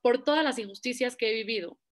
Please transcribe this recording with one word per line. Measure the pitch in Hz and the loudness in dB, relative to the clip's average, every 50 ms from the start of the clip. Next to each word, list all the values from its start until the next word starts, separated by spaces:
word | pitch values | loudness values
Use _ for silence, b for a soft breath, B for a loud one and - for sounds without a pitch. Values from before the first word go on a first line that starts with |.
| - | 2
por | 240 240 254 254 | 4 4 4 4
todas | - 294 311 311 | 2 2 4 4
las | 285 247 240 | 2 0 -2
injusticias | 214 196 196 - - 254 247 247 254 247 247 | -6 -8 -10 -8 -6 -6 -4 -2 -2 -2 -2
que | - 240 220 | -2 -2 -2
he | 220 | 0
vivido, | 226 220 202 226 208 170 170 - _ _ _ | -2 -2 -4 -4 -4 -6 -8 -12 _ _ _